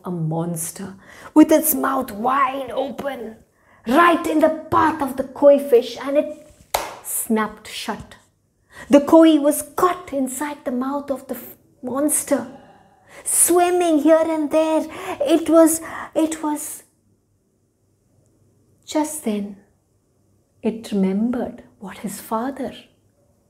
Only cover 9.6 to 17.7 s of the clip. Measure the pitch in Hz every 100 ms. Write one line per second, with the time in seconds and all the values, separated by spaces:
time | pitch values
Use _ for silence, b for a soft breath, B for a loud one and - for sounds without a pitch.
9.6 | - - 370 349 - 277 254 - 294 285
10.6 | 269 247 262 285 277 262 - 233 - -
11.6 | _ _ 247 262 294 - - 269 - -
12.6 | - - _ _ B B - - - 349
13.6 | 349 359 349 302 302 320 320 320 294 311
14.6 | 320 311 311 B 381 349 269 330 302 330
15.6 | 320 320 B B B - 320 311 302 294
16.6 | - - _ _ _ _ _ _ _ _
17.6 | _